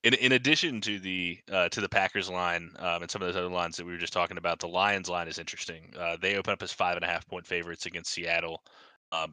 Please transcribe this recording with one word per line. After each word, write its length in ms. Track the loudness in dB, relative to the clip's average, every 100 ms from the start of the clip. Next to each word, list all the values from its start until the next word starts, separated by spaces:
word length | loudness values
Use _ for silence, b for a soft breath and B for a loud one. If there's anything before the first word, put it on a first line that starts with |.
In, 100 | 8 8
in 160 | 8
addition 500 | 6 6 4 2 0
to 180 | -4 -4
the, 400 | -2 -2 -2 -6 -2
uh, 180 | 2 2
to 100 | 0
the 80 | 2
Packers 420 | 2 2 0 -2
line, 420 | 0 0 0 -4 -6
um, 240 | -2 -2
and 80 | -4
some 100 | -4
of 60 | -2
those 100 | 0
other 160 | 0
lines 240 | -2 -2 -4
that 80 | -8
we 60 |
were 60 | -6
just 160 | -2
talking 240 | 0 0 -2
about, 220 | -2 -2
the 80 | -2
Lions 420 | 2 2 2 -2
line 180 | -4 -4
is 100 | -8
interesting. 560 | -10 -10 -10 -10 -14 -6
Uh, 200 | -4 0
they 140 | 0 0
open 180 | 0
up 100 | -2
as 100 | -4
five 220 | 0 0 2
and 100 | 0
a 20 |
half 200 | -2 -4
point 180 | -12 -4
favorites 400 | -4 -4 -8 -8
against 260 | -8 -6
Seattle, 520 | -4 0 0 -2 -8 _ b b b _
um, 180 | -4 -4